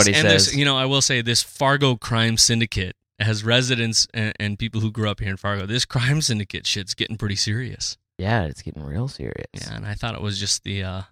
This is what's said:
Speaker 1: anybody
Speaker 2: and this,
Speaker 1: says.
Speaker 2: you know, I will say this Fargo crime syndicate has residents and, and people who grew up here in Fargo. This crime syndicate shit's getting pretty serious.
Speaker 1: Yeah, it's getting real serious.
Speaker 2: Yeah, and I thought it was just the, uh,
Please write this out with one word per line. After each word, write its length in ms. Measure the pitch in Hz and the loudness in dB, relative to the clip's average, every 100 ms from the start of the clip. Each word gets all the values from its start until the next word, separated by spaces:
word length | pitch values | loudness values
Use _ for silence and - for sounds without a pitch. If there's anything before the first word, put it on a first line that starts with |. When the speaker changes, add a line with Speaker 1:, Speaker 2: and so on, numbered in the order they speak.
| 101 | 6
Speaker 1:
anybody 60 | 147 | 6
Speaker 2:
and 120 | 127 | 6
this, 180 | 98 - | 6 4
Speaker 1:
says. 80 | 139 | 2
Speaker 2:
you 80 | 143 | 2
know, 120 | 135 | 2
I 80 | 131 | 2
will 160 | 139 | 2
say 200 | - 131 | 2 2
this 200 | 117 117 | 2 0
Fargo 540 | - - 135 143 139 120 | 0 0 2 4 4 2
crime 420 | - 113 113 113 | 0 2 2 4
syndicate 580 | - 117 113 - 92 - _ - | 4 4 0 -2 -4 -8 _ -2
has 240 | 107 110 | 0 0
residents 640 | 110 120 127 123 113 110 - | 2 2 2 0 0 2 0
and, 200 | 117 107 - | 0 -4 -2
and 200 | 104 101 | -4 -2
people 220 | 117 110 | -4 -2
who 100 | 110 | -2
grew 180 | 113 107 | 0 -2
up 100 | 101 | -2
here 100 | 104 | -4
in 80 | 98 | -4
Fargo. 280 | 101 101 95 | -2 -2 -2
This 200 | 120 - | -2 0
crime 360 | 131 123 151 | 0 2 2
syndicate 460 | 147 110 101 90 - | 0 -2 -4 -6 -4
shit's 260 | 104 92 | -4 -4
getting 240 | - 113 107 | -4 -4 -4
pretty 180 | 104 98 | -4 -2
serious. 600 | - 107 123 95 - - _ - | -2 -2 -4 -8 -8 -10 _ -6
Speaker 1:
Yeah, 260 | 92 113 | -2 0
it's 180 | 80 67 | -2 -6
getting 220 | - - | -12 -10
real 240 | 71 78 131 | -8 -4 -6
serious. 380 | - 60 50 - | -6 -10 -8 -12
Speaker 2:
Yeah, 200 | - - 107 | -12 -12 -10
and 100 | 104 | -8
I 80 | |
thought 220 | 104 120 110 | -6 -6 -6
it 60 | |
was 180 | 104 95 | -6 -4
just 240 | 98 - | -2 -4
the, 200 | - 98 | -2 -6
uh, 180 | 92 92 95 | -4 -6 -10